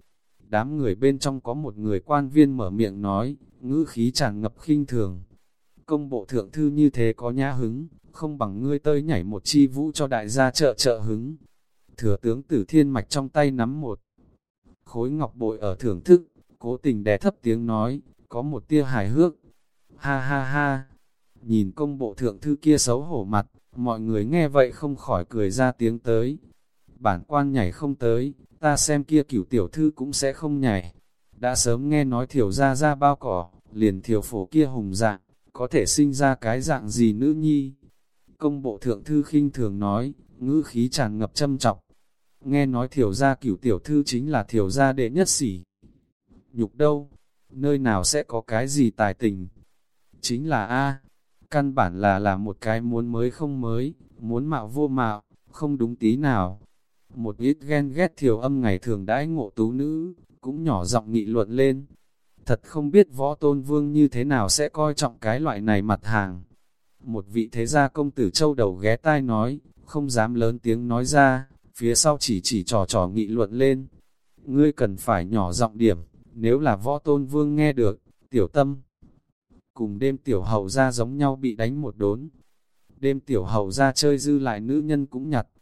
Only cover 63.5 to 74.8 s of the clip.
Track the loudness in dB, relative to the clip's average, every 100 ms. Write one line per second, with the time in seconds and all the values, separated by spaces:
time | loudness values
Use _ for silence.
63.5 | 0 0 -2 0 4 4 2 0 2 2
64.5 | 0 -2 0 -2 0 -4 -2 -2 -2 -2
65.5 | -2 0 2 2 -2 0 0 0 -6 -16
66.5 | _ _ _ _ _ -8 -8 -4 -4 -2
67.5 | -2 2 4 2 0 -4 0 0 2 2
68.5 | 4 0 2 0 2 2 2 2 0 0
69.5 | -4 -14 _ -8 -4 0 2 2 2 0
70.5 | 0 0 0 0 -2 2 6 6 4 -4
71.5 | _ _ -4 0 2 2 2 0 -2 -2
72.5 | -2 0 0 2 2 0 0 -2 0 0
73.5 | 2 2 2 -4 -20 _ _ _ _ -2
74.5 | 2 2 2